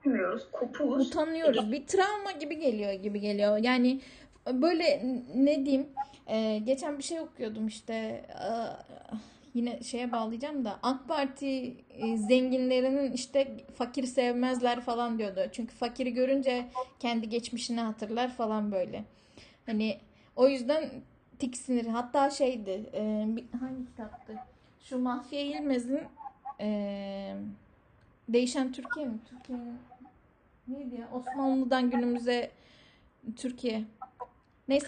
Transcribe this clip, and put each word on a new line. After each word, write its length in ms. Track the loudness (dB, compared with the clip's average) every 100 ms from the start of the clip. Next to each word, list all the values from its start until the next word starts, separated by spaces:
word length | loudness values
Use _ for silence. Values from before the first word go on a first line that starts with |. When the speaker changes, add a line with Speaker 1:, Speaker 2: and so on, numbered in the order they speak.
Speaker 1:
Sevmiyoruz, 480 | 2 2 0 -2 -6
kopuğuz. 560 | -6 -6 -2 0 2 2
Speaker 2:
Utanıyoruz. 600 | 2 0 4 4 4 0
Speaker 1:
E, 20 |
Speaker 2:
Bir 160 | -2 0
travma 440 | 2 4 2 -6
gibi 280 | -8 -8 0
geliyor, 340 | 0 0 -2
gibi 260 | -2 -4 -2
geliyor. 380 | -2 2 4 4
Yani 440 | 4 6 4 2 -6 -20 -20 -12 -4
böyle 300 | 2 4 6
n-, 640 | 4 2 0 -4 -2 4 4
ne 200 | 4 4
diyeyim, 240 | 2 0 -6 -8 -10 -4
e, 300 | 0 0 0
geçen 400 | 0 0 0 -4
bir 60 |
şey 160 | -4 -6
okuyordum 480 | -6 -8 -8 -4 -6
işte, 260 | -6 -6
e, 560 | -4 -4 -6 -10 -8 -4 -4 -4 -8 -14 -18 -12 -12 -12 -20 -6
yine 300 | -2 -2 -4
şeye 280 | -6 -4 -2
bağlayacağım 540 | -2 -2 -4 -4 -2 -4
da, 140 | 0
ak 240 | -2 -2 -2
Parti, 680 | 0 0 -2 -4 -2 -4 -12 -18
e, 280 | -4 0 0
zenginlerinin 960 | 6 6 6 2 4 4 4 2 0
işte 460 | -2 0 0 0 -2 -14
fakir 300 | -6 -4 -2
sevmezler 760 | 0 2 2 4 2 4 2 2
falan 380 | 0 0 0 0
diyordu. 200 | -2 -2 -2
Çünkü 240 | -2 -8 -4
fakiri 380 | -4 -2 -2
görünce 520 | 2 4 4 2 0 -2 -6 -8 -4
kendi 300 | 0 0 0
geçmişini 520 | -4 -4 -8 -4 -2
hatırlar 480 | -2 -4 -4 -2 -2
falan 420 | 0 0 0 0
böyle. 320 | 0 -2 -4 -12 -16 _ -20 -20 _ -4
Hani 320 | 0 0 -2 -10 -20 -12 4
o 120 | 6
yüzden 420 | 6 2 0 0 -10 -16 _ _ -6
tiksinir. 460 | -6 -6 -2 0 0
Hatta 440 | -2 0 4 4
şeydi, 600 | 4 0 0 -4 -6 -4
e, 320 | -4 -2 0 0
bir, 180 | -2 -4 -8
hangi 260 | -6 -8 -10
kitaptı? 500 | -12 -14 -14 -14 -14 -16 -20 _ _
Şu 200 | -6 -2
Mahfiye 460 | 0 0 -4 -4 -4
İlmez'in, 560 | -2 0 0 2 -2 -4 -14 -16 -14 -14 -6
e, 760 | -2 -2 -2 -6 -8 -8 -8 -8 -10 -12 -20 _ _ _ _ _ 2
Değişen 420 | 4 4 0 -2
Türkiye 340 | -4 -8 -6 -4
mi? 140 | -6 -10
Türkiye'nin 500 | -20 -10 -10 -8 -14 -16 -20 -20 _ _ _ _ _ -10
neydi 280 | -8 -8 -8
ya? 140 | -8
Osmanlı'dan 760 | -8 -6 0 2 4 4 4 4
günümüze 640 | 4 2 2 2 0 0 -10 -20 -20 -20 _ _ _ -12 -6
Türkiye. 480 | -6 -2 -2 -2 -4 -12 -18 _ -18 _ _ _ 2
Neyse, 200 | 2